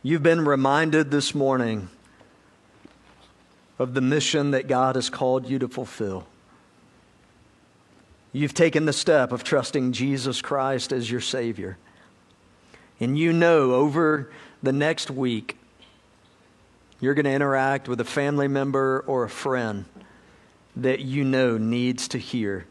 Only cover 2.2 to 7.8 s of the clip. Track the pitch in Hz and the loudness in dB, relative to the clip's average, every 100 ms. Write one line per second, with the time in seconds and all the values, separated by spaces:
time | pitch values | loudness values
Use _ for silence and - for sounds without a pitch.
2.2 | - _ _ _ _ _ - _ - - | -20 _ _ _ _ _ -20 _ -20 -20
3.2 | - _ _ _ _ - 127 131 127 147 | -20 _ _ _ _ -4 -2 2 2 2
4.2 | 147 156 143 135 135 127 131 131 123 - | 2 0 2 0 2 2 2 2 -4 -2
5.2 | 131 131 127 135 123 131 117 - 104 92 | 0 0 -2 -4 -4 -6 -10 -6 -6 -6
6.2 | 87 _ _ - _ _ _ _ _ _ | -10 _ _ -20 _ _ _ _ _ _
7.2 | _ _ _ _ _ _ | _ _ _ _ _ _